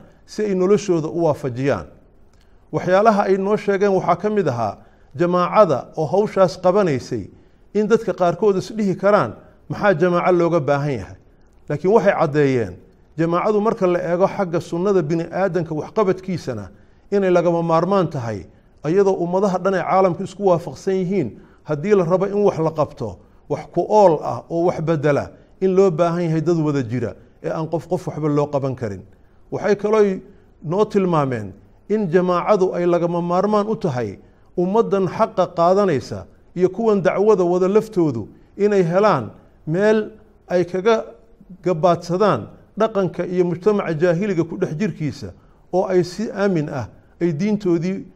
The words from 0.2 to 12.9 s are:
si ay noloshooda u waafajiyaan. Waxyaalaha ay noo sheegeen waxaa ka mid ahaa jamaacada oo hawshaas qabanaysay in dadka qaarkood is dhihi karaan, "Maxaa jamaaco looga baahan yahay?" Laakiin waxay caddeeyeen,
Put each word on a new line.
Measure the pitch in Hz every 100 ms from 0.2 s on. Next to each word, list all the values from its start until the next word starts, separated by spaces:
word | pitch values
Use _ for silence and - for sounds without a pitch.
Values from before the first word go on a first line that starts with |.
| -
si | -
ay | 208
noloshooda | 185 185 202 202 170 151
u | 170
waafajiyaan. | 165 - 139 120 135 104 78 - _ _ - _ _ - -
Waxyaalaha | 151 165 185 226 202 202
ay | 196
noo | 196 208
sheegeen | 202 196 202
waxaa | 185 165 175
ka | 208
mid | 214 151
ahaa | 120 110 - - _ - 131
jamaacada | 175 180 175 185 196 123 - -
oo | 151
hawshaas | 190 208 196 185 -
qabanaysay | 180 196 185 131 - 120 90 - _ _ _
in | 202 214
dadka | 226 226
qaarkood | 175 175 170 214 185
is | -
dhihi | 220 196 175
karaan, | 196 208 120 - - _ -
"Maxaa | 147 208
jamaaco | 180 185 175 165
looga | 175 165 165
baahan | 139 143 147
yahay?" | 123 92 95 _ _ _ _ -
Laakiin | 147 185
waxay | 220 190 139
caddeeyeen, | 156 147 143 127 98 87 -